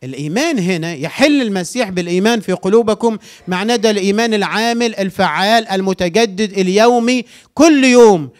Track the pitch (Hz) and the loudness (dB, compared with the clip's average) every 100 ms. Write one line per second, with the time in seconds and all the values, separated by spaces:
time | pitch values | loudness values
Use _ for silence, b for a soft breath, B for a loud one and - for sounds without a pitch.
0 | 127 131 151 214 330 269 180 180 165 156 | -14 -10 -6 -4 -2 -2 -2 -4 -6 -8
1 | 151 - 285 294 233 196 170 247 214 180 | -10 -2 0 0 -2 -4 -6 -6 -6 -6
2 | 175 180 208 233 - 180 190 220 220 208 | -4 -2 0 -2 -4 -4 0 0 0 -2
3 | 233 220 B B - 180 214 240 220 208 | -2 -4 B B -8 -4 -2 0 0 0
4 | 190 202 233 214 180 180 233 233 233 202 | 0 0 0 -2 -2 -2 -2 -2 -4 -4
5 | 196 - 180 151 196 233 220 190 190 185 | -6 -2 -2 0 0 0 0 -4 -2 -2
6 | 180 175 233 185 214 196 185 190 233 240 | -2 0 0 -2 -4 -2 0 4 4 4
7 | 233 254 226 B B - 320 294 262 247 | 0 -2 -4 B B 2 4 6 6 8
8 | 226 185 135 | 8 6 -2